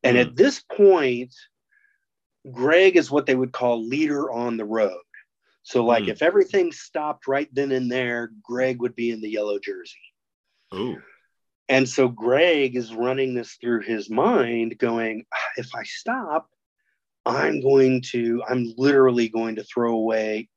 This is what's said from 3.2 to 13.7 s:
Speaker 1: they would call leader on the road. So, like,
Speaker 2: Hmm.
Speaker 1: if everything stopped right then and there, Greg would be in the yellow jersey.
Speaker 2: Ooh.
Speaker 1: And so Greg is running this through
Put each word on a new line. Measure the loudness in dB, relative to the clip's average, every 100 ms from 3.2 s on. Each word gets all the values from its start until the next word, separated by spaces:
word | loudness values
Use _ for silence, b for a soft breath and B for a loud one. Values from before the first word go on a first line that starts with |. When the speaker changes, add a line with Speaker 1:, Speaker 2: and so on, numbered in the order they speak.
| 2
Speaker 1:
they | 0
would | 0
call | -2 0 0 -2
leader | -2 -2 -2 -4
on | -4 -4 -6
the | -4
road. | 0 -2 -2 _ -20 _ _ _ _
So, | -4 0
like, | 2 2
Speaker 2:
Hmm. | 0
Speaker 1:
if | 0
everything | 2 2 2 2 0
stopped | -4 -10 -8 -6 -8 -4
right | -4 -2
then | -4 -2
and | -2 -2
there, | -2 -2 -4 -8 -14
Greg | -10 -4 -2 -2
would | -6 -4
be | -6
in | -4
the | -6
yellow | -6 -4 -4
jersey. | -6 -12 -14 -20 _ _ _ _ _ _ _
Speaker 2:
Ooh. | -8 -8 -8 B B B _ _ _ 0
Speaker 1:
And | 2 2
so | 2 0
Greg | 0 0 2 4 2 0 -4
is | -8
running | -4 -4 -2 -2
this | -4 -8 -10
through | -4